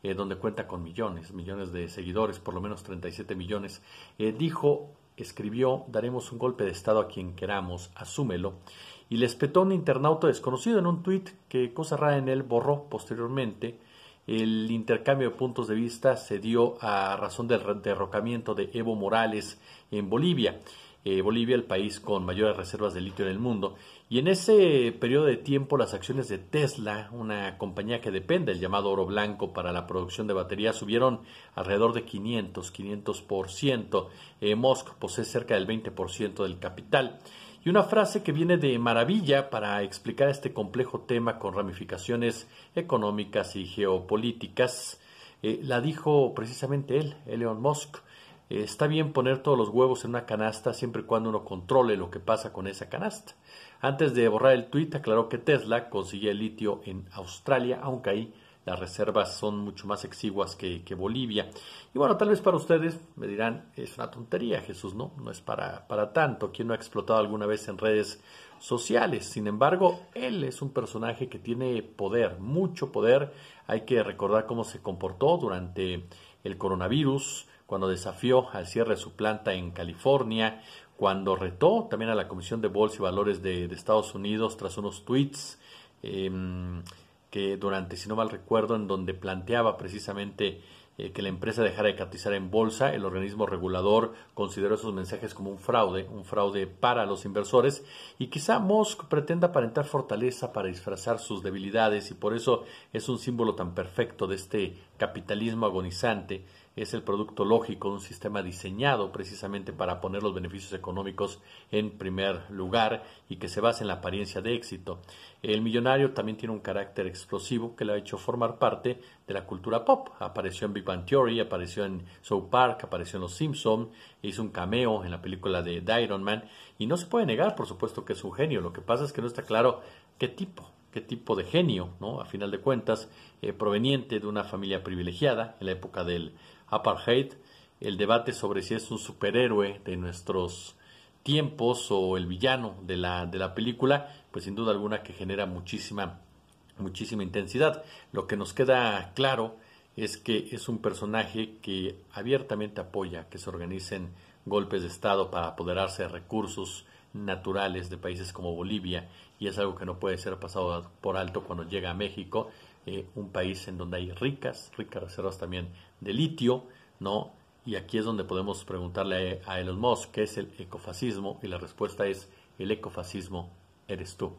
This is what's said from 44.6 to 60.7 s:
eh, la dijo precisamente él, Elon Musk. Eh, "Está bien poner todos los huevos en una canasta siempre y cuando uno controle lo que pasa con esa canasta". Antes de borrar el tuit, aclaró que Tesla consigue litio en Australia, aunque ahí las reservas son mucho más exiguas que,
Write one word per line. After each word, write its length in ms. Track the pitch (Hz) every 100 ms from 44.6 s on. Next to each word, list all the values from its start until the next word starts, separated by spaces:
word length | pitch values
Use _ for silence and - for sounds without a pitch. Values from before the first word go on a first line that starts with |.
| 123 - - - - - - -
eh, 200 | 107 110
la 160 | 135 123
dijo 540 | 143 156 156 147 131
precisamente 640 | - 113 127 135 143 139 135
él, 180 | 147 - 120
Elon 340 | 117 117 107
Musk. 380 | 135 147 - - - - - - _
Eh, 140 | -
"Está 240 | 104 - 151
bien 240 | 156 151
poner 280 | 143 127 135
todos 180 | 147 131
los 100 | 107
huevos 380 | 113 131 127 117
en 60 |
una 140 | 120 117
canasta 460 | 107 110 107 127
siempre 300 | - 120 113
y 40 | 107
cuando 220 | 113 113
uno 160 | 107
controle 540 | - 95 90 131 120 101
lo 120 | 90
que 120 | 98
pasa 320 | 90 110 110
con 140 | - 95
esa 200 | 95 -
canasta". 460 | - 208 - - - - - - -
Antes 340 | 131 139 156 120
de 140 | 113
borrar 240 | 107 131
el 160 | 127 113
tuit, 260 | 143 156 -
aclaró 320 | 113 110 113
que 100 | 120
Tesla 520 | 139 139 - 120 -
consigue 440 | 101 92 98 104
litio 460 | 101 107 110 107 - -
en 240 | 92 92
Australia, 680 | - 90 - - 131 123 -
aunque 260 | 139 127 -
ahí 240 | 104 113 - - _ -
las 140 | 90
reservas 580 | 90 - 107 104 92 -
son 220 | 107 104
mucho 260 | 101 95 98
más 200 | 101 92
exiguas 500 | - 107 98 90 -
que, 260 | 95